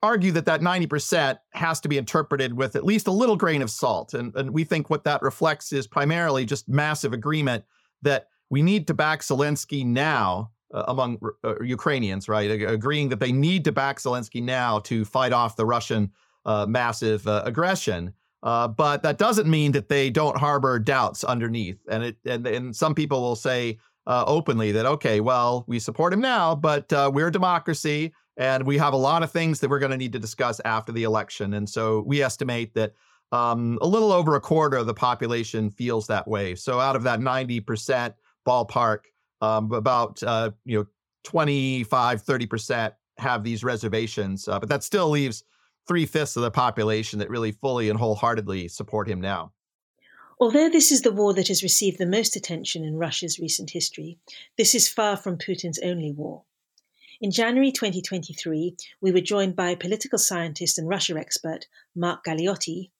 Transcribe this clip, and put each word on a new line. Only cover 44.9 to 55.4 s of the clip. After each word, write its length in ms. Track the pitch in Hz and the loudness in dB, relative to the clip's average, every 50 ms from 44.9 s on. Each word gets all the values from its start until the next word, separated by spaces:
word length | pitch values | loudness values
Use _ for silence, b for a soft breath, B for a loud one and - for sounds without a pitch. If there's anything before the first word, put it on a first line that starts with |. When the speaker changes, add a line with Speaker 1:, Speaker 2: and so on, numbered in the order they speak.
| - 202 180 156 | 0 0 2 2
Speaker 1:
leaves 340 | 151 147 139 131 110 - - _ _ _ _ _ _ _ _ | 2 2 0 -2 -4 -8 -14 _ _ _ _ _ _ _ _
three-fifths 500 | - 175 175 160 - - 156 151 139 - | -2 0 0 0 0 0 -2 -2 -2 -2
of 60 | 120 120 | -2 -2
the 80 | 117 | 0
population 680 | 107 - 123 123 113 - 107 107 110 107 110 - - 107 | 0 2 0 0 2 0 0 0 0 0 -2 -4 -6 -6
that 100 | 101 - | -6 -4
really 240 | 117 120 113 110 107 | -4 -4 -4 -4 -4
fully 380 | - - 139 127 123 113 107 | -2 -2 -2 0 0 2 0
and 80 | 104 107 | 0 2
wholeheartedly 680 | 120 113 107 101 - 117 117 110 104 98 98 95 87 85 | 2 0 0 2 0 0 0 0 -2 -4 -4 -6 -6 -8
support 380 | - - 107 - - 107 101 | -10 -12 -10 -6 -4 -4 -2
him 140 | 107 107 92 | -2 -4 -4
now. 320 | 90 98 98 90 82 104 _ _ _ _ _ _ _ _ _ b b b b b b b b b | -4 -4 -4 -6 -8 -10 _ _ _ _ _ _ _ _ _ b b b b b b b b b
Speaker 2:
Although 320 | 254 226 214 294 311 330 | 2 4 6 6 6 6
this 200 | 330 330 277 - | 6 6 6 6
is 120 | 294 254 - | 6 6 4
the 100 | 240 202 | 4 4
war 220 | 202 208 202 196 | 4 4 4 4
that 140 | 190 180 - | 2 2 0
has 140 | 196 170 190 | 0 0 0
received 360 | 180 - - 208 196 180 - | 2 2 2 2 2 0 0
the 80 | 185 | -2
most 280 | 175 185 220 220 - - | 0 0 0 0 0 -2
attention 480 | 196 - - 170 160 - - - 170 160 | -4 -6 -6 -8 -8 -6 -6 -6 -6 -6
in 140 | 156 156 | -6 -4
Russia's 420 | 160 165 156 - - - 165 151 - | -4 -4 -4 -4 -6 -6 -6 -6 -6
recent 320 | 170 160 - - 180 151 | -4 -4 -4 -4 -6 -6
history, 480 | - 175 - - - - 156 160 170 - _ B B B B B B | -6 -4 -6 -6 -6 -8 -14 -14 -14 -18 _ B B B B B B
this 180 | - 220 208 - | 2 2 4 4
is 140 | 233 - - | 4 2 2
far 300 | - - 220 208 202 196 | 2 0 0 0 0 -2
from 180 | - 196 180 | -4 -6 -6
Putin's 420 | 165 | -6